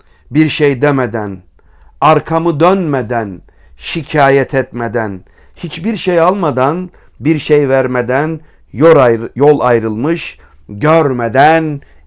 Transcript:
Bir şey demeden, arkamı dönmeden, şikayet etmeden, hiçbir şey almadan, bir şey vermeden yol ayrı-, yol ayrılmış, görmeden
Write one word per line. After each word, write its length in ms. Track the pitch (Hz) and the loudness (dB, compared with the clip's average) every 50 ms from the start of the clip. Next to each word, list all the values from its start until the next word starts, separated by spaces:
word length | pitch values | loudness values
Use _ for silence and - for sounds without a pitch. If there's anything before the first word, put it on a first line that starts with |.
| _ _ _ _ _ - | _ _ _ _ _ -4
Bir 180 | 120 151 156 147 | 0 0 0 0
şey 340 | - - 151 143 139 120 | 0 0 0 0 0 0
demeden, 600 | 143 147 139 135 127 110 107 113 104 101 95 90 - _ _ _ _ _ - - - - _ - | 0 0 0 0 -2 -2 -4 -6 -6 -6 -10 -12 -16 _ _ _ _ _ -20 -20 -20 -18 _ -2
arkamı 600 | 139 151 156 135 - - 160 165 165 170 160 139 | 2 2 2 2 0 -2 -2 -2 0 0 0 2
dönmeden, 800 | 160 180 196 196 175 151 143 131 117 107 123 117 110 101 92 87 - - - _ - - - | 2 2 2 2 0 -2 -4 -4 -4 -4 -4 -4 -4 -6 -10 -14 -18 -20 -20 _ -20 -20 -20
şikayet 800 | - - - - 170 139 - - 151 139 135 139 139 135 - - | -16 -12 -10 -8 -8 -8 -4 0 2 2 4 4 2 0 0 -2
etmeden, 640 | 135 123 - - 120 120 110 104 117 110 104 95 92 - _ _ _ _ - - | -4 -4 -4 -6 -8 -6 -4 -4 -4 -4 -6 -8 -12 -16 _ _ _ _ -20 -18
hiçbir 400 | - - 156 - 165 160 220 220 | -14 -14 -12 -10 -8 -6 -6 -6
şey 240 | 175 - 185 180 165 | -4 -2 -2 0 2
almadan, 720 | 165 180 196 202 180 151 123 123 127 143 165 180 185 175 - - - - _ - | 2 2 0 0 -2 -2 0 0 0 -2 -2 -4 -8 -10 -14 -20 -20 -20 _ -4
bir 180 | 113 147 160 151 | -2 -2 -2 0
şey 300 | - - 151 147 147 131 | 0 0 2 2 2 2
vermeden 720 | 135 131 131 127 127 123 120 113 127 139 151 156 165 156 - - _ _ _ _ | 2 0 0 0 -2 -2 -2 -2 -2 -2 -2 -4 -6 -10 -12 -18 _ _ _ _
yol 240 | - 110 143 165 160 | -2 4 6 6 6
ayrı-, 360 | 143 131 120 117 110 113 - - | 6 6 4 2 0 -2 -6 -2
yol 260 | 120 139 151 147 - | 2 2 4 4 4
ayrılmış, 800 | 110 123 120 117 107 113 107 110 127 156 175 - - - - - - - _ - - - | 2 2 0 0 0 -2 -4 -4 -4 -4 -4 -4 -8 -14 -18 -20 -20 -20 _ -20 -20 -16
görmeden 1120 | 104 101 123 151 160 165 156 139 127 120 117 117 107 131 143 156 160 165 160 156 147 143 - _ - - _ | -8 -2 0 2 2 4 2 2 0 -2 -2 0 2 4 4 4 4 2 0 -2 -6 -8 -12 _ -20 -20 _